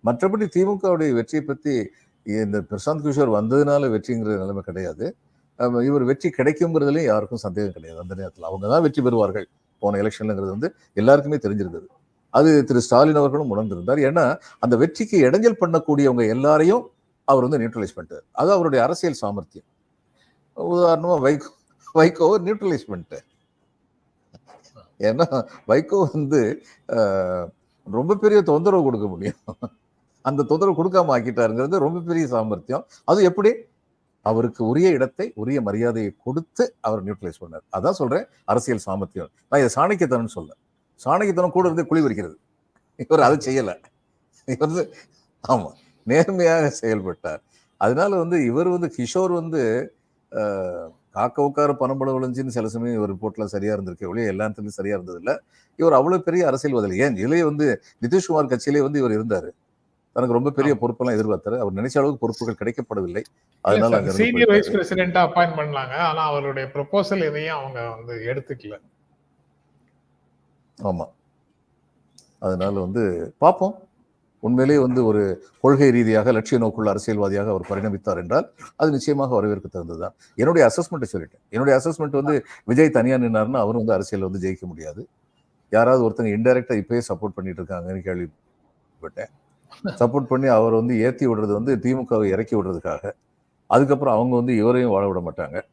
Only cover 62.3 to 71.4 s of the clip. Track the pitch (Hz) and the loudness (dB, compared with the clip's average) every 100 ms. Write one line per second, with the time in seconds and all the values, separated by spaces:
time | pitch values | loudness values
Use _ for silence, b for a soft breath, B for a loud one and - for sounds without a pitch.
62.3 | 113 117 110 107 117 - 104 92 90 - | -4 -6 -4 -6 -6 -8 -6 -6 -6 -10
63.3 | _ _ _ - 107 113 110 95 95 226 | _ _ _ 0 2 4 2 0 0 0
64.3 | 240 233 202 - 202 170 185 180 180 170 | 4 6 6 4 -2 -2 -2 0 2 2
65.3 | 175 175 160 151 143 127 135 170 156 156 | 4 2 0 -6 -6 -6 -2 -2 0 -2
66.3 | 147 139 135 131 143 143 202 196 196 160 | -2 -4 -6 -8 -8 -2 -2 0 -2 -2
67.3 | 147 156 156 135 127 117 113 117 117 113 | -4 -6 -8 -8 -10 -10 -10 -12 -10 -8
68.3 | 135 135 127 104 101 _ _ _ _ _ | -8 -8 -14 -14 -18 _ _ _ _ _
69.3 | _ _ _ _ _ _ _ _ _ _ | _ _ _ _ _ _ _ _ _ _
70.3 | _ _ _ _ _ 104 87 76 _ _ | _ _ _ _ _ -6 -6 -8 _ _
71.3 | _ | _